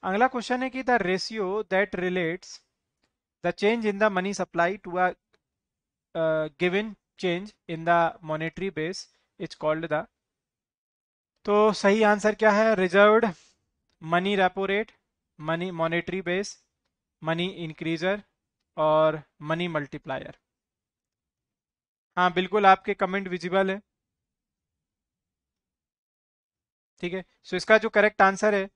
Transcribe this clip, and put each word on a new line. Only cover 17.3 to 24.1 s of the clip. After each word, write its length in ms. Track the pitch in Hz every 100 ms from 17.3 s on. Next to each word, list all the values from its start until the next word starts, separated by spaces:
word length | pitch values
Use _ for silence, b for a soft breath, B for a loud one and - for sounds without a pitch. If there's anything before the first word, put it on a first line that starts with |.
| 165 175
इंक्रीजर 760 | - 165 151 160 165 180 208 - _ _ _ _ -
और 460 | 156 156 156 156 143 _
मनी 260 | 151 165 175
मल्टीप्लायर। 680 | 160 143 151 - 135 - - _ _ _ _ _ _ _ _ _ _ _ _ _ _ _ _ _ -
हाँ, 140 | 180
बिल्कुल 340 | 175 185 208 196
आपके 280 | 190 -
कमेंट 340 | 196 190 196 190
विजिबल 420 | 180 170 185 190
है, 120 | 196 _ _ _